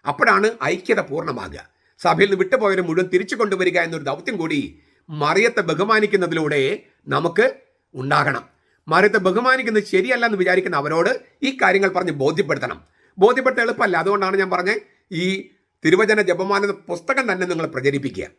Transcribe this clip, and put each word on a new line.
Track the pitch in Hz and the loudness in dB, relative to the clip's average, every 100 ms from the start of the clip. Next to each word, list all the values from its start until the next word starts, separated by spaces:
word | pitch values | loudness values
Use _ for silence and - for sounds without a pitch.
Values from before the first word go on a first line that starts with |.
| 143 | -6
അപ്പോഴാണ് | 147 233 196 214 233 | 0 2 4 2 -2
ഐക്യത | 135 349 - - | -4 -4 -2 -2
പൂർണ്ണമാകുക. | - 147 - 120 92 73 - _ _ _ | -2 -6 -6 -8 -10 -16 -20 _ _ _
സഭയിൽ | 175 165 202 | 0 2 2
നിന്ന് | 190 | 2
വിട്ടുപോയവരെ | 185 254 208 190 | 0 2 2 0
മുഴുവൻ | 170 160 180 | 0 -2 0
തിരിച്ചു | 185 208 220 | 0 -2 -4
കൊണ്ടുവരിക | 208 190 185 170 | -2 0 0 0
എന്നൊരു | 165 165 | -2 -6
ദൗത്യം | 135 143 220 208 | -6 -6 -6 -6
കൂടി | 165 151 98 - _ _ - | -4 -4 -6 -14 _ _ -14
മറിയത്തെ | 151 147 185 226 226 | -4 0 2 2 0
ബഹുമാനിക്കുന്നതിലൂടെ | 170 156 202 220 208 202 175 160 151 147 135 143 _ _ - | -2 -2 2 2 2 2 0 -2 0 0 0 -2 _ _ -6
നമുക്ക് | 139 170 170 254 - _ _ _ | -2 0 2 2 0 _ _ _
ഉണ്ടാകണം. | 135 135 147 143 120 - _ _ _ - | -10 -2 0 0 -2 -10 _ _ _ 0
മറിയത്തെ | 165 202 214 | 4 4 4
ബഹുമാനിക്കുന്നത് | 185 190 254 254 233 214 | 0 0 0 0 2 -2
ശരിയല്ല | 202 185 226 247 233 | 0 -2 0 0 0
എന്ന് | 202 | 0
വിചാരിക്കുന്ന | 180 180 185 156 | 2 2 0 -2
അവരോട് | 139 196 196 262 - _ | 0 0 0 -2 -8 _
ഈ | 269 269 | -6 0
കാര്യങ്ങൾ | 190 190 196 | 2 2 2
പറഞ്ഞ് | 175 180 | 0 -4
ബോധ്യപ്പെടുത്തണം. | 147 135 160 160 151 123 82 _ _ _ - | 0 0 0 -2 -2 -4 -10 _ _ _ 2
ബോധ്യപ്പെടുത്ത | 202 247 254 254 | 4 4 0 0
എളുപ്പമല്ല. | 233 - 220 170 | -2 0 0 2
അതുകൊണ്ടാണ് | 170 202 190 196 | 0 0 0 0
ഞാൻ | 190 | 0
പറഞ്ഞത്, | 180 185 220 - _ _ | 0 -2 -4 -6 _ _
ഈ | 170 185 190 - _ _ _ 156 | -4 -2 -2 -8 _ _ _ 2
തിരുവചന | 185 214 214 | 4 4 2
ജപമാല | 180 170 190 202 | 2 0 0 0
എന്ന | 202 | -2
പുസ്തകം | - - 170 - 269 240 | -6 -8 -10 -4 -2 -2
തന്നെ | 180 180 | -2 -2
നിങ്ങൾ | 170 156 | -2 -4
പ്രചരിപ്പിക്കുക. | 131 135 139 131 92 - | 0 0 0 -6 -8 -14